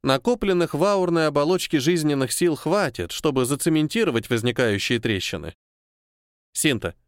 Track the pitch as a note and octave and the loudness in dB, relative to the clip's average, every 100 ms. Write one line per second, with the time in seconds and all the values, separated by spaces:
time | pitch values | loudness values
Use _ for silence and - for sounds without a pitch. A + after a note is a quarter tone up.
0 | C3+ C3+ A#3+ A#3+ G3+ F3+ E3+ D3 F#3+ G3+ | 2 0 0 0 0 0 0 0 0 2
1 | F3+ E3+ D#3 C#3+ D3 F3+ - D#3 C3 F3 | 2 2 2 0 0 0 0 0 2 2
2 | D3+ C#3+ C3 - F3 D3 D#3 G3 E3 - | 2 0 -2 0 0 0 0 0 -2 -4
3 | E2+ - D#3 C3 B2+ C#3+ F3 D#3 D3+ A3+ | -8 -2 0 0 0 0 2 2 2 0
4 | G3+ A#2 - A#2 B2 A2+ A#2+ G2+ - A#2+ | 0 0 0 0 0 0 0 0 0 -2
5 | A#2 G2 - - D2+ - _ _ _ _ | 0 -2 -4 -8 -10 -14 _ _ _ _
6 | _ _ _ _ _ - D#3 A#2 F2+ - | _ _ _ _ _ -2 0 0 -4 -10